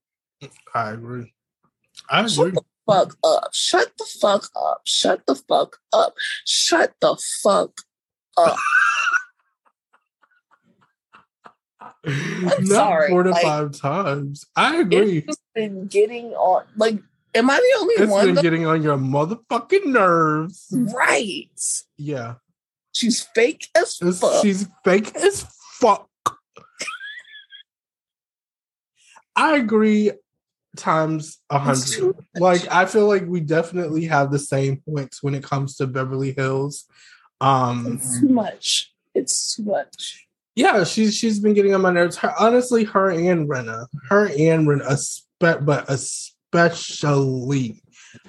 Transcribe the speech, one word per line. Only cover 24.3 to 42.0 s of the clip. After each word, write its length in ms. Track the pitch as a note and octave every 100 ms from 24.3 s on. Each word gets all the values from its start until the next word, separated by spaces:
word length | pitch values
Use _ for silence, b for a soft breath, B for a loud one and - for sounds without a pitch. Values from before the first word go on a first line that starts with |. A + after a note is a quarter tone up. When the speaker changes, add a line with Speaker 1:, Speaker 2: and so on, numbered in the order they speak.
| -
Speaker 1:
she's 260 | G#3 F#3+ G3+ _
fake 320 | - F#3+ G#3+ D4+
as 300 | G4+ G4 - _ -
fuck. 360 | - A#3 G3 - _ - - _ - - - - C6+ - - - - _ - _ _ _ _ _ _ _ _ _ _ _ _ _ _ b b _ A3
I 200 | D4 D4
agree 540 | A3 A3 G#3+ G#3+ G#3 - _ _ _ _ _ -
times 600 | - D#3+ D#3 D#3 D3+ - -
a 60 | C#3
Speaker 2:
It's 60 |
Speaker 1:
hundred. 220 | C#3+ C3 B2+ -
Speaker 2:
too 180 | F#4 - - F3+
much. 60 |
Speaker 1:
Like, 300 | F3+ F3+ -
I 140 | F3 F#3+
feel 220 | A3 G#3
like 180 | G3+ E3+
we 140 | F3
definitely 640 | D3+ D#3+ E3 F3+ E3 D#3+ E3
have 260 | D3+ C#3
the 80 | C#3+
same 380 | - C3+ C3+ C3+ -
points 340 | D3+ C3+ -
when 120 | C#3+ C#3
it 80 |
comes 320 | C#3 C#3 C#3 -
to 100 | C3+
Beverly 440 | C3 C3 C3 C3+
Hills. 520 | C3+ C3+ C3+ C#3 D3 - b b b b -
Um, 520 | C3+ C3+ B2 A#2+ A#2+ -
Speaker 2:
It's 180 | C4 B3
too 100 | C#4
much. 640 | B3 F#3+ - - - - _ _ -
It's 400 | C4 - - -
too 80 |
much. 640 | G#3 E3 C#3 - - - _ _ _ -
Speaker 1:
Yeah, 280 | E4+ A3+
she's, 320 | E3 - G#3+ G#3
she's 240 | A3+ G#3
been 140 | G#3
getting 200 | G3+ G3+
on 80 | G3
my 100 | F#3
nerves. 260 | F3